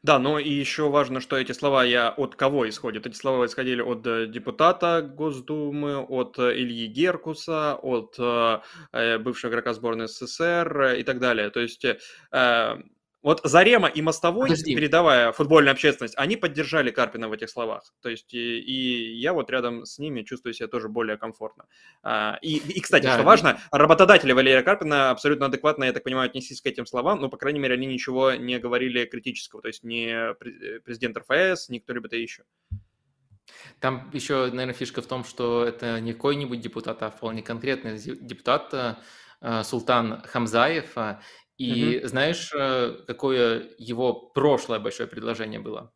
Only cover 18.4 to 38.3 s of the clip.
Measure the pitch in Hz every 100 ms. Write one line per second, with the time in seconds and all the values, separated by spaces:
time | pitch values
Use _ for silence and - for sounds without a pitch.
18.4 | 120 117 - 131 127 120 113 113 139 175
19.4 | 123 131 120 117 - - 151 127 107 127
20.4 | 120 113 113 123 107 110 110 107 113 -
21.4 | 110 _ - _ - _ - 110 107 -
22.4 | 165 151 143 170 - 151 131 120 151 220
23.4 | 160 113 - 143 147 160 185 190 131 127
24.4 | 131 131 135 208 151 143 135 123 147 147
25.4 | 139 131 151 151 131 120 131 131 127 131
26.4 | 127 139 135 127 117 127 143 202 135 -
27.4 | 139 147 135 127 135 127 131 127 131 120
28.4 | 123 123 120 123 131 120 117 120 117 110
29.4 | - 110 113 - 117 117 117 113 113 -
30.4 | 123 - - 117 - 117 123 113 - 139
31.4 | 185 175 - 120 - 120 107 117 117 -
32.4 | _ _ _ 101 _ _ _ _ _ _
33.4 | _ - - _ 131 131 135 143 - 135
34.4 | 127 123 127 120 123 - 123 127 120 -
35.4 | 120 120 120 117 120 113 113 113 139 143
36.4 | 139 120 113 113 113 113 110 - 113 110
37.4 | 110 117 127 135 113 107 101 - 123